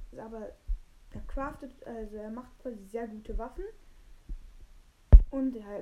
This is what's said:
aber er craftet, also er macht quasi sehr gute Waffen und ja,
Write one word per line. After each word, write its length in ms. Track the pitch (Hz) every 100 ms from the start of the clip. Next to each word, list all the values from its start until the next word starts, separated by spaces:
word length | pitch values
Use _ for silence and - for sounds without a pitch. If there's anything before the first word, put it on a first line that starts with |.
| - -
aber 360 | 220 226 214 - - - - - -
er 100 | 214 -
craftet, 460 | - 277 294 269 - -
also 300 | 233 214 214
er 140 | 214
macht 280 | 226 247 -
quasi 240 | 254 220
sehr 240 | 196 233 226
gute 300 | 214 214 220
Waffen 260 | 240 - 403 - - - - - - - - - - - - - - - -
und 240 | 269 262
ja, 100 | 233 208 202